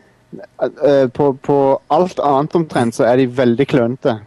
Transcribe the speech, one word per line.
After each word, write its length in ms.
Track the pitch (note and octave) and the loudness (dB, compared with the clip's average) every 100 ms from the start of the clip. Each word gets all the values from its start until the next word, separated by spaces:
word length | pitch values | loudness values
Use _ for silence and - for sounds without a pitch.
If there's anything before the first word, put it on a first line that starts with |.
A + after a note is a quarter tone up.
| _ _ _ - - - | _ _ _ -20 -20 -6
eh, 480 | C#3 - C#3 C#3 C3 | -6 -2 2 2 2
på, 220 | - D3 C3 | 0 -2 -2
på 220 | - C#3+ C3+ C3+ - | 0 2 2 0 0
alt 300 | D3 F3+ - | 0 0 -2
annet 360 | B2+ C#3 D3+ F3+ | 0 0 0 -2
omtrent 400 | D#3 D3+ A#2 - | -2 -2 -2 0
så 100 | A#2 | 0
er 140 | B2+ | 2
de 60 | C3 | 0
veldig 380 | B2 B2 A#2 C#3 | 0 0 0 0
klønete, 500 | C3+ A#2 B2+ C#3+ A2 | 0 0 -2 -4 -4